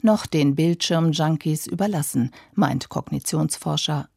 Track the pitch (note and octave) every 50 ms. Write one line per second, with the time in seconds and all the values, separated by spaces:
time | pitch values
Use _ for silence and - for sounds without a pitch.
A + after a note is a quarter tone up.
0 | - A3 G#3+ G#3 - - - D#3 C#3+ C#3+ C#3 D3 D#3 E3+ E3+ E3+ - - F3 E3
1 | E3 E3 D3 D#3+ D#3 D#3 D#3+ D#3 - D#3+ D#3 D#3 - - F3 E3 G3 G#3 G3+ D#3
2 | D3 - - C3+ A#2+ B2 - - - _ _ - - C3 C3 C3 - - - -
3 | - - D3+ C#3 - - - D#3 D#3 D3+ - - - E3 D3+ D3 - - D3+ C#3+
4 | - - _